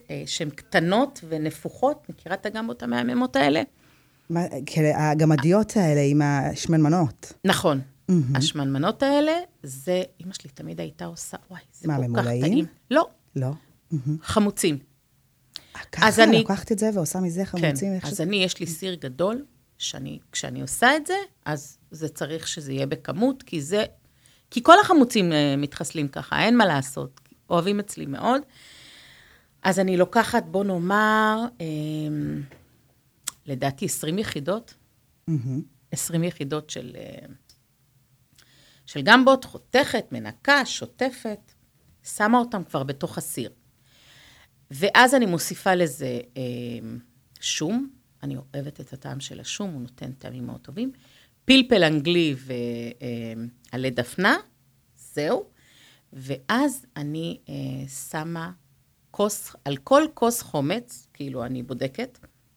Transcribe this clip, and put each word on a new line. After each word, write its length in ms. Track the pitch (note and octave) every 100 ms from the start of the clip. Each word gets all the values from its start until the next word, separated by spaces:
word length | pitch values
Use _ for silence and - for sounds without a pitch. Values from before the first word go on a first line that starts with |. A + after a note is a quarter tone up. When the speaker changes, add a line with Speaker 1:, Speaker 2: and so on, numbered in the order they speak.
| -
Speaker 1:
אה, 120 | C#3+ D3
שהן 240 | - D3+
קטנות 680 | - - F#3 E3 G#3 C#4+ - E3
ונפוחות, 800 | D#3+ D#3 D#3 F3+ - C4 D4 -
מכירה 260 | - -
את 120 | G3 G#3+
הגמבות 360 | A3 A3+ A#3+
המהממות 540 | A#3+ A#3+ A#3+ B3 B3+ C#3
האלה? 260 | C#3 D3+ C#4 _ _ _ _ _ -
Speaker 2:
מה, 100 | E3+ F3 C3 D3
כאלה, 440 | E3 D3+ - D3+
הגמדיות 680 | D#3 D#3 D#3 D#3 G3+ G#3+ A3
האלה 240 | E3+ D3
עם 220 | C#3+ D3
השמנמנות. 1080 | D3 C#3+ C#3+ C3+ - D#3+ D3+ F3 - - - -
Speaker 1:
נכון. 360 | F#3+ F3+ F3 C3+ C3+ _ -
Speaker 2:
מהמם. 280 | F3+ B2+ C#3
Speaker 1:
השמנמנות 680 | D3+ D3+ C3+ C#3 E3+ A3+
האלה, 300 | C#4 C#4+ D4+ E4+ F4+ _
זה, 400 | C#3 C3 F3+ F3+ - -
אמא 80 | F3
שלי 180 | - -
תמיד 300 | - D#3+ E3
הייתה 240 | D#3+ D3+
עושה, 320 | E3+ E3+ - F#3 -
וואי, 100 | F3+ -
זה 160 | - D#3+
Speaker 2:
מה, 80 | C#3+
Speaker 1:
כל 60 |
כך 60 | B2
Speaker 2:
ממולאים? 320 | A#2 A#2 A#2+
Speaker 1:
טעים. 240 | D3 B3+ D#4 - -
לא. 180 | C#4+ E4+ _ _ C#3
Speaker 2:
לא? 140 | C3 D#3 _ _ _
מהמם. 260 | D#3 B2+ D#3
Speaker 1:
חמוצים. 560 | - A3 G#3 G3+ F3 C#3 - _ _ _ _ _ _ - - -
Speaker 2:
אה, 40 | -
ככה? 160 | - G#3+
Speaker 1:
אז 120 | G#3
אני 180 | A3 A3+
Speaker 2:
לוקחת 340 | A3 G3 -
את 60 | G#3
זה 120 | G#3+
ועושה 260 | G3+ D3+ F#3
מזה 240 | F3+ E3+
Speaker 1:
כן. 140 | F#3+ F3+
Speaker 2:
חמוצים, 320 | E3 C#3 G3
איך 120 | F#3
Speaker 1:
אז 120 | D#3 C#3
Speaker 2:
ש- 40 |
Speaker 1:
אני, 240 | E3 G3+
יש 160 | F#3 -
לי 60 | E3+
סיר 280 | D#3+ F#3+
גדול, 500 | E3+ C#3 B2+ F#3 A#3+ C#4+ _ _ -
שאני, 400 | - C#3 C#3 D3 -
כשאני 280 | - C#3 B2+
עושה 340 | C3+ - B3 D#4
את 100 | D4
זה, 80 | F#4+ G4 _
אז 340 | - D3+ - - _
זה 180 | D#3+ D#3
צריך 400 | D#3 C#3+ D#3+ -
שזה 240 | - C#3
יהיה 140 | C3+ C#3
בכמות, 560 | D3 - C#3+ B3+ C4+
כי 180 | - E3+
זה, 220 | C#3 G#3 - - _ _ _ _ _
כי 120 | A#3+
כל 180 | B3 F#4
החמוצים, 520 | G#4 E4+ B3 A3 F3
אה, 220 | D3+ D3 C#3
מתחסלים 500 | C#3+ - E3+ D#3+ C#3+
ככה, 360 | D3+ C#3 D3
אין 120 | F#3+ A#3+
מה 100 | G3
לעשות. 540 | C#3+ C3 - C3+ - _ _ -
אוהבים 300 | E3+ F3+ G3+
אצלי 260 | G#3 - D3
מאוד. 360 | C#3 G#3+ C4+ C#4 - - - - - - - - _ _ _
אז 160 | F#3 F#3+
אני 180 | F#3+ F3
לוקחת, 480 | F3+ A#3 A3 A#3 E3
בוא 140 | F#3
נאמר, 800 | G3+ F3+ F3 G3+ G#3+ G#3+ G#3+ A3 A#3+ -
אמ, 840 | D#3+ D3+ D3+ D#3 D3+ D3+ D3 D3+ C#3 - _ _ _ _ _ _ - - -
לדעתי 380 | C3 C#3 C3+
עשרים 340 | F3 - D#3 F#3
יחידות. 560 | G#3+ D3+ C#3 G#3+ A#3 _ _ _ _ _ -
Speaker 2:
מהמם. 340 | D3+ A#2+ C3 - _ _
Speaker 1:
עשרים 320 | D3 - E3
יחידות 460 | E3+ E3+ C#3 D3+ D3+
של, 260 | - - -
אה, 280 | - - - C3 _ _ _ _ _ _ _ _ _ _ _ _ _ _ -
של 160 | D3
גמבות, 420 | C#3 B3 C4 C4
חותכת, 600 | - - - B3+ C#4 A#3 -
מנקה, 540 | A#2+ G#2+ - - C#4+ B3
שוטפת, 840 | - - - B3+ B3 A3 G#3 _ _ _ _ _ _
שמה 340 | - - G#3+ B3
אותם 260 | A#3+ G3+
כבר 180 | E3+ D3+
בתוך 360 | C3+ C3+ E3+ -
הסיר. 320 | - - A2+ - _ _ _ _ _ - - - _ _ -
ואז 440 | C3+ G3 - B3
אני 120 | C4+ G#3+
מוסיפה 480 | E3+ - - G3
לזה, 460 | F3+ E3 C3+ C3+ A#2+ - C3+
אה, 60 | B2 A#2+ A#2+ A#2 A2+ A#2+ - _ _ -
שום, 480 | - - D#3 A#3+ C#4 - _ _
אני 140 | C#3+ C3
אוהבת 440 | C3 C#3+ C#3+ -
את 120 | C#3+
הטעם 280 | C3 C#3+ C3+
של 200 | C3+ D3+
השום, 300 | B2+ - G3+
הוא 100 | C#3+
נותן 300 | B2+ - C#3+
טעמים 340 | C3 C3+ B2+ A#2+
מאוד 140 | B2
טובים, 320 | - D#3 C4 - _ _ _ _
פלפל 400 | - C4+ B3+ G#3+
אנגלי 500 | D#3+ D#3 D3 F3 D#3+ B2+
ו-, 140 | C3 B2 A#2+ A#2 A#2 -
אה, 300 | B2+ A#2 A2+ A2+ A#2 - _
עלי 180 | B2 C3
דפנה, 460 | A#2+ A#2+ - G3 E4 - _ _ _ _ _
זהו, 480 | - - D3+ B3+ - _ _ _ _ _ _
ואז 760 | C3+ C3 C3+ - A#3 D4 - - -
אני, 420 | D3 D#3 E3+ - -
אה, 60 | C#3+ C3+ C3 C3+ - -
שמה 400 | E3 D#3+ E3+ E3 F3+ _ _ _ _ _
כוס, 460 | - G#3 - - -
על 120 | C#3+ C3+
כל 260 | - C#4 D#4
כוס 280 | - A#3 A#3+
חומץ, 640 | - D#3 C#3 A3 B3 - -
כאילו 320 | - C#3 B2+
אני 180 | A#2+ B2+
בודקת, 560 | B2 - C3+ - B3 _ - _ _